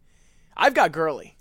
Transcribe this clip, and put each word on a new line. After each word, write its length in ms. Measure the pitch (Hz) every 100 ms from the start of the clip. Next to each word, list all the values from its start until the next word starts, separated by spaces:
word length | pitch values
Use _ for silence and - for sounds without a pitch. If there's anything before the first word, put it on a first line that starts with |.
| _ _ _ _ _ -
I've 140 | 254
got 180 | 277 180
Gurley. 460 | 156 160 127 - _